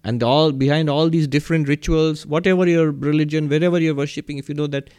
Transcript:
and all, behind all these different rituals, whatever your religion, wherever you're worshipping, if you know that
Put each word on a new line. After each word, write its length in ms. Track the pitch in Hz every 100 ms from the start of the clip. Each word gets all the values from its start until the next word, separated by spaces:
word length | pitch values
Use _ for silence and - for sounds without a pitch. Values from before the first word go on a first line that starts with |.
and 200 | 107 120
all, 280 | 117 143 156
behind 380 | 135 135 151 151
all 200 | 143 165
these 180 | 165 147
different 400 | 143 - 165 143
rituals, 580 | 147 - 160 160 156 -
whatever 420 | 151 185 185 180
your 240 | 165 156
religion, 580 | 143 143 151 151 156 151
wherever 300 | 151 175 175
you're 140 | 160
worshipping, 440 | 139 147 - - 143
if 120 | 135
you 60 | 147
know 120 | 147
that 220 | 139 -